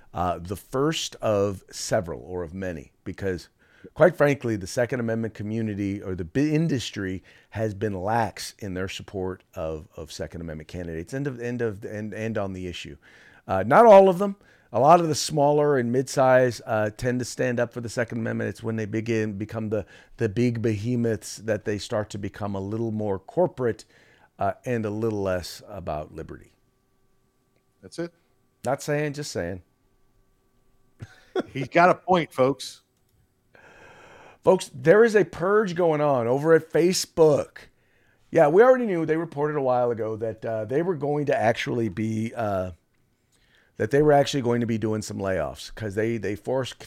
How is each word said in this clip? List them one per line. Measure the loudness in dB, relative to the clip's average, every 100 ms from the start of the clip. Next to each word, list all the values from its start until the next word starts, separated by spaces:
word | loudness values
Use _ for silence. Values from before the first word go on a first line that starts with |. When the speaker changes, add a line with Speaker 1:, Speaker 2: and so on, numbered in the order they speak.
| _
Speaker 1:
uh, | -4 -2 -2
the | -6 -10
first | -6 -2 0 -2 -6 -4
of | 0 2 0 -4 -12
several | -12 -4 -2 -2 -10
or | -8 -8
of | -8
many, | -8 -8 -8 -14 _
because | -14 -6 -4 -4 -8 _ _ _ -16
quite | 2 2 4
frankly, | 2 2 -2 -4
the | -4
Second | -4 -2 -2
Amendment | -2 -4 -6
community | -8 -6 -4 -4 -4 -4 -4
or | -6
the | -8
bi-, | -4 -2
industry | 0 2 0 -2 -4 -6 -6 -8 -12 -20 _
has | -6 -4
been | -4 -6
lax | -4 -2 -2 -2 -6 -14 -12
in | -8
their | -6 -8
support | -10 -10 -8 -6 -8 _
of, | -8 -8 -8 -12 -16
of | -14
Second | -12 -10 -10
Amendment | -12 -12 -12
candidates | -12 -8 -8 -8
and | -6 -6
of, | -6
and | -8 -4
of, | -4 -6
and, | -10 -10 -10
and | -8 -6 -4
on | -6
the | -6 -8
issue. | -10 -14 -18 _ -20 -20 -20 -4
Uh, | -2 4
not | 8 12
all | 12 10
of | 4
them. | -4 -6 _ _ _
A | 2
lot | 6 6
of | 6
the |
smaller | -2 -2 2 2 4 2 2
and | 2
mid-size, | -2 0 2 6 6 4 0 -4
uh, | -2 -2
tend | -2 -2 -2
to |
stand | -4 -4 -2 -2
up | -2
for | -6
the | -8
Second | -6 -4 -4
Amendment. | -4 -4 -6
It's | -6
when | -6 -6
they |
begin, | -4 -4 -2 -2 -2 -4
become | -8 -6 -4
the, | -4 -4 -16 -20 -4
the | -2
big | 0 0 0
behemoths | -2 -2 -2 -2 0 -2 -6 -10
that | -4 -4
they | -2 -6
start | -4 -4 -4
to | -8
become | -10 -8 -8
a | -6
little | -6 -4 -4
more | -4 -4 -6
corporate, | -4 -2 0 0 -4 -4 -12 _ _ _ _ -6
uh, | -4 -4 -4
and | -2
a | -2
little | -2 -2 -2
less | -2 -2 -6 -14 -16
about | -12 -6 -8 -8
liberty. | -14 -14 -16 -20 _ _ _ _ _ _ _ _ _ _ _ _ _
Speaker 2:
That's | -14 -10
it. | -10 -12 _ _ _ _
Speaker 1:
Not | -6 -4
saying, | -2 -2 -4
just | -6 -8
saying. | -6 -6 -8 -14 _ _ _ _ _ _ _ _ _
Speaker 2:
<laughs> | _ _ _ _ -20 -20 _ -6 -6
He's | -8 0
got | 4 6
a |
point, | 4 2 0 2
folks. | 2 2 2 -8 -16 _ _ _ _ _ _ _ -20 -20 -20 -20 -20 -20 -20 -20 _
Speaker 1:
Folks, | 2 4 0
there | 0 6 8
is | 8 6
a |
purge | 2 0 2 2 2
going | 2 2 2
on | 2 2 2
over | 0 6
at | 4 4
Facebook. | 2 2 2 -2 4 4 4 -2 -12 -20 _ _ _ _ _ _
Yeah, | 4 6
we | 8
already | 8 6 2
knew. | -2 0
They | -2
reported | -4 -4 -2 0
a |
while | 0 2 0
ago | 0 -4 -4
that, | -6 -6
uh, | -6 -6 -2
they | -2
were | -2
going | -2 -2 -2 0
to | 2
actually | 2 0 -4 -2 -4
be, | -2 -4 -2 -4 -4
uh, | -4 -2 -4 -10 _ _ _ _ _ _ _ _ _ -4
that | 0
they | 4
were | 6
actually | 6 4 0
going | 0 0
to | -2
be | -2
doing | -2 -4
some | -6 -6
layoffs | -2 -2 -4 -8 -16
'cause | -10 -6
they, | -2 -2 -2
they | -6
force-, | -6 -4 -4 -4 -12